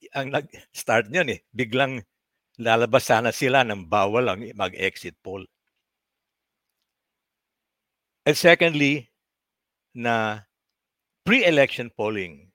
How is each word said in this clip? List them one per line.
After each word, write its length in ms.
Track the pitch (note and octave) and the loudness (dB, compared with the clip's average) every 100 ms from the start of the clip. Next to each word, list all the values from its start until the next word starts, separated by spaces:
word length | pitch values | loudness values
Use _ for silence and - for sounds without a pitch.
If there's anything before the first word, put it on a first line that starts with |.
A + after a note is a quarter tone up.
| - C#3 | -12 -10
ang 180 | C3 | -6
nag-start 800 | C#3+ C#3+ - _ - - A2+ G#2+ | -6 -8 -16 _ -10 0 0 0
niyan 260 | F3 C#3+ F#2 | -2 -2 -6
eh. 20 | _ | _
Biglang 520 | A2+ A#2 B2+ C3+ B2+ - _ _ _ _ - | -8 -4 -2 -2 -4 -14 _ _ _ _ -6
lalabas 480 | A2+ A2+ A#2 B2+ - | 0 2 4 2 2
sana 240 | A2+ A#2 | 2 0
sila 320 | - C3 C3+ | -2 2 2
ng 240 | A#2+ G2+ E2 | 2 -4 -2
bawal 400 | G#2 G2 A#2 A#2+ | 0 0 0 -2
ang 160 | F#2+ A#2 G#2+ | -4 -10 -8
mag-exit 600 | F#2+ F#2 F#2 - F2 - | -8 -4 -6 -6 -14 -16
poll. 240 | G2 F#2+ - _ _ _ _ _ _ _ _ _ _ _ _ _ _ _ _ _ _ _ _ _ _ _ _ _ _ _ D3 | -14 -14 -14 _ _ _ _ _ _ _ _ _ _ _ _ _ _ _ _ _ _ _ _ _ _ _ _ _ _ _ 0
And 100 | D3+ | 4
secondly, 720 | F3 E3+ E3+ D3 C#3 C#3+ - _ _ _ _ _ _ _ _ A#2+ | 6 6 4 2 0 0 -8 _ _ _ _ _ _ _ _ -6
na 500 | A#2 A2+ A2 G#2+ - _ _ _ _ _ _ _ F3+ | -2 -2 -2 -8 -14 _ _ _ _ _ _ _ 0
pre-election 640 | B3+ F3+ D3 C3+ - A#2+ - | 2 4 4 2 -2 -10 -6
polling 580 | G#2+ G#2+ F2 D2 F#2 | -4 -4 -8 -14 _